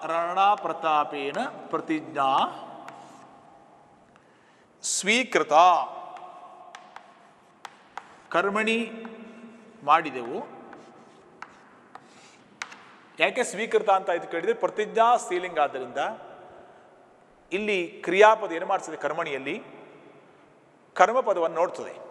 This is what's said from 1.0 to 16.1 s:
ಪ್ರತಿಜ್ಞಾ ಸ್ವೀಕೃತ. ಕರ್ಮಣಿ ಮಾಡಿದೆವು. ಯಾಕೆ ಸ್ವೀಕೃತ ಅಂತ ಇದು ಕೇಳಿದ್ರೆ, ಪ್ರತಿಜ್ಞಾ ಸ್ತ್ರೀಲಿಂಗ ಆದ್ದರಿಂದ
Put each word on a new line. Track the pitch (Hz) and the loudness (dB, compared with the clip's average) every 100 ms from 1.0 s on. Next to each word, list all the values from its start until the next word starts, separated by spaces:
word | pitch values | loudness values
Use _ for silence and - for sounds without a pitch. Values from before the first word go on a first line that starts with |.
| 147 147 139 160 262 - - | 0 -4 -6 -4 -6 -8 -6
ಪ್ರತಿಜ್ಞಾ | 160 - 156 147 147 135 139 208 - - - - - - - - - - - - - _ _ _ _ _ _ _ _ _ _ | -6 -2 -4 -4 -2 2 2 0 -4 -16 -16 -18 -18 -20 -20 -20 -20 -20 -20 -20 -20 _ _ _ _ _ _ _ _ _ _
ಸ್ವೀಕೃತ. | - - 185 233 247 175 156 147 180 165 127 - - - - - - - - - - - - - - _ _ _ - - - - - - - | -6 -2 2 2 2 0 4 8 8 6 0 -8 -14 -16 -18 -18 -20 -20 -20 -20 -20 -20 -20 -20 -20 _ _ _ -20 -20 -20 -20 -20 -20 -2
ಕರ್ಮಣಿ | 170 196 202 214 226 226 - - - - - - - - - | 0 2 0 0 0 -2 -10 -14 -16 -18 -20 -20 -20 -20 -8
ಮಾಡಿದೆವು. | 139 160 156 127 117 170 294 - - - - - - - - - - - - - - - - - - - - - - - - - - - | 4 4 4 -6 -6 -8 -8 -14 -18 -20 -20 -20 -20 -20 -20 -20 -20 -20 -20 -20 -20 -20 -20 -20 -20 -20 -20 -12 -12 -12 -20 -20 -20 0
ಯಾಕೆ | 170 208 | 2 2
ಸ್ವೀಕೃತ | 240 185 220 220 190 | -2 -2 0 2 4
ಅಂತ | 190 185 | 2 2
ಇದು | 170 170 | -2 -2
ಕೇಳಿದ್ರೆ, | 170 185 | -4 -2
ಪ್ರತಿಜ್ಞಾ | 226 180 - 208 185 226 247 | 0 -2 -2 -4 4 4 4
ಸ್ತ್ರೀಲಿಂಗ | - 180 180 165 | 2 -4 -4 0
ಆದ್ದರಿಂದ | 143 135 127 123 165 | 0 -2 -8 -6 -6